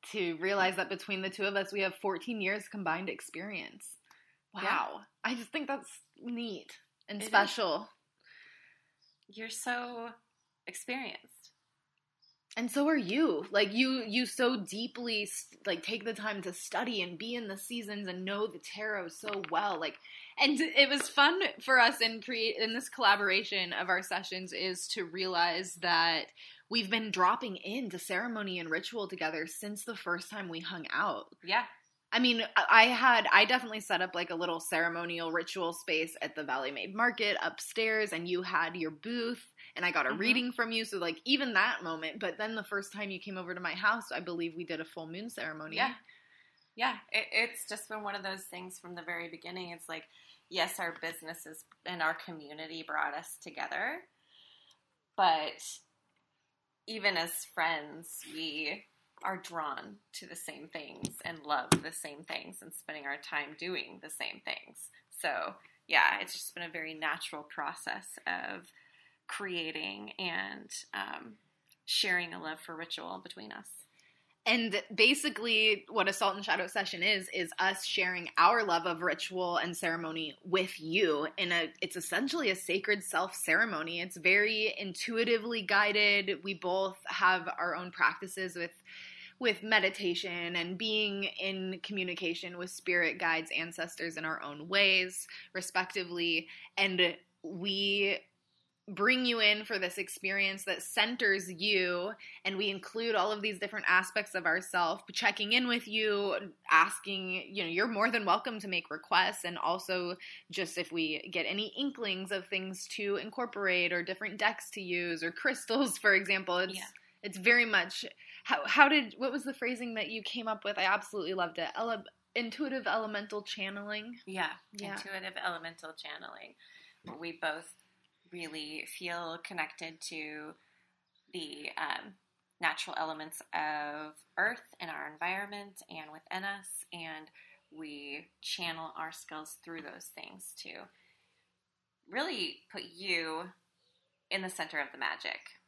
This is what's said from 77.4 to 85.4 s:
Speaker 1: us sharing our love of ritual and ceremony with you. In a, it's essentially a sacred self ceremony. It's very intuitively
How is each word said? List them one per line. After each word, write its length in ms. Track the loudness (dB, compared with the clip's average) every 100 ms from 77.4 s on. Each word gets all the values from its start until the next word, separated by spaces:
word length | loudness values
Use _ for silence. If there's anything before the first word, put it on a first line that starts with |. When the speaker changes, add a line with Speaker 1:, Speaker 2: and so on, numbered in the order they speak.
| -4 2
Speaker 1:
us 260 | 2 2
sharing 460 | -2 0 0 0 -4 6
our 260 | 8 8
love 220 | 6 4 2
of 160 | 0
ritual 560 | 0 0 -2 -2 2 2
and 180 | 2 0
ceremony 600 | 0 0 -2 -4 -6 -10
with 380 | 0 2 2 -2
you. 460 | 0 4 4 4 2 -2
In 160 | 0
a, 180 | 2 0 -2
it's 140 | -6 -4
essentially 520 | -2 0 0 0 2
a 80 | 0
sacred 480 | 0 0 2 0
self 300 | 2 0 0
ceremony. 640 | -2 2 4 4 0 -4 -4
It's 160 | -6 0
very 580 | 6 6 6 4 0 0
intuitively 800 | -6 -6 -4 0 4 4